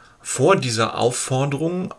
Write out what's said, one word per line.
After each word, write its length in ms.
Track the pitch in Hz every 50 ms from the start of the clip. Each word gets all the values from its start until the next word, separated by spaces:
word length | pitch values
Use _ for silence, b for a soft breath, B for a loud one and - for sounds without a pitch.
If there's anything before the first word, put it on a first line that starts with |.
| B B B B
Vor 340 | B - - - - 175 196
dieser 420 | 139 127 123 110 110 113 - -
Aufforderung 960 | - 110 120 - - - - 131 127 139 143 139 135 156 165 180 180 185 - -